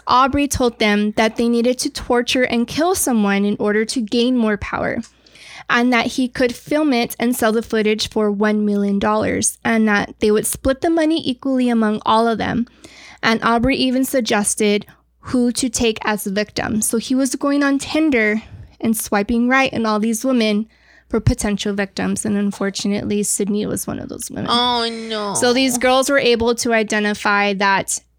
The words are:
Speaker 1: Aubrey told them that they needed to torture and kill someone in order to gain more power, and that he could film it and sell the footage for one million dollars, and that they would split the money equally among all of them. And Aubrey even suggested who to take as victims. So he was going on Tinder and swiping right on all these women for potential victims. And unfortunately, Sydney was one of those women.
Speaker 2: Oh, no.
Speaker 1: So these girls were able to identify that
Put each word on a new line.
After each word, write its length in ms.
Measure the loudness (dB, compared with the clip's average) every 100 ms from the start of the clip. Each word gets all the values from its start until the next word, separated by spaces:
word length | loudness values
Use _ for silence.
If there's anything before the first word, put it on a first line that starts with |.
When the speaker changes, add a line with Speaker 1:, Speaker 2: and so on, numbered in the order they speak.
| 0
Speaker 1:
Aubrey 400 | 2 4 2 0
told 320 | 0 0 0
them 320 | 0 2 0
that 240 | 0 0 0
they 120 | 0
needed 300 | 2 2 0
to 100 | -4
torture 540 | -6 -2 0 0 0
and 240 | 0 0 -2
kill 260 | 0 0
someone 500 | 0 0 2 2 2
in 120 | 0 0
order 260 | 0 0 -2
to 140 | -4
gain 360 | -2 0 2 2
more 200 | 2 0
power, 420 | -4 -4 -4 -4 -8 _ _ -20 -20 -12 -2
and 240 | 0 2
that 140 | 2 0
he 220 | -2 -2
could 260 | 0 -2
film 380 | -2 -4 0 2
it 240 | 0 -2 -2
and 160 | -2
sell 160 | 0 2
the 120 | 0
footage 460 | 0 0 0 0 -2
for 200 | 0 0
one 340 | 2 2 2
million 360 | 2 0 0 0
dollars, 580 | 0 0 0 -2 -4 -4
and 240 | 0 2 2
that 260 | 2 -2 0
they 100 | 2
would 160 | 2 0
split 340 | -2 -2 0
the 100 | 2
money 300 | 2 2 0 -2
equally 400 | -4 -2 0 2
among 320 | 2 0 0 0
all 220 | 2 2
of 100 | 0
them. 280 | -2 -2 -4 _ -20 -20 -20 -4
And 200 | 0 0
Aubrey 340 | 2 2 2 0
even 280 | 0 0
suggested 840 | 0 -2 0 0 0 0 2 0 -2 -20 _ _
who 340 | -4 0 0
to 160 | 0 -4
take 300 | 0 0 0
as 220 | -2 -4 -2
victims. 600 | -4 -4 -4 -4 -2 0
So 80 | -2
he 160 | 0
was 200 | 0 0
going 280 | -2 0 2
on 160 | 2 0
Tinder 600 | -2 0 2 2 2 0 -4 -18 -20 -6
and 160 | -2 -2
swiping 520 | 0 -2 0 0 2
right 260 | 2 2
on 100 | 0
all 160 | 0 0
these 240 | 0 0
women 420 | 0 2 2 0 -4 _ _ -20 -6
for 100 | -2
potential 540 | 0 0 0 -2 -4
victims. 500 | -4 -4 -4 -4 -2
And 140 | -2 -2
unfortunately, 840 | -2 -2 -4 -2 -2 -2 -2 -2
Sydney 420 | -2 -2 -2 -2 -2
was 200 | -4 -6
one 120 | -8
of 100 | -8
those 220 | -10 -10
women. 160 | -6 -2
Speaker 2:
Oh, 400 | 0 0 -2 -4 -6 -8
no. 260 | -6 -4
Speaker 1:
So 180 | 0 2
these 240 | 2 2 2
girls 320 | 2 2 2
were 100 | 2
able 360 | 2 2 2
to 180 | 0 0
identify 800 | 0 0 0 -2 -2 0 2 0
that 460 | 0 2 2 0 -6 _